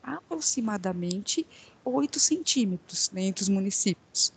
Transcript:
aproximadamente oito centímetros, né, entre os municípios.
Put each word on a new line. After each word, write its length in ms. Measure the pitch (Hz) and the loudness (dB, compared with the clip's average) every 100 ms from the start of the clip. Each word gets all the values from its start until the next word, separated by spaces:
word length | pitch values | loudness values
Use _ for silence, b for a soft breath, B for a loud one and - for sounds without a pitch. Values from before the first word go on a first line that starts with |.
aproximadamente 1400 | 254 262 - 330 - - 226 208 185 175 175 180 196 - 320 B B B - | -10 -10 -8 -4 -2 -2 -2 -2 -2 -2 -2 -4 -4 -2 -4 B B B -2
oito 340 | 254 285 294 | 0 0 2
centímetros, 920 | - 339 320 277 214 180 - - - | 2 2 0 2 2 0 -4 -4 -4
né, 100 | 190 | 0
entre 180 | 190 185 | -2 0
os 80 | 190 | 2
municípios. 840 | 196 196 - - - _ - - | 2 2 0 0 0 _ -2 0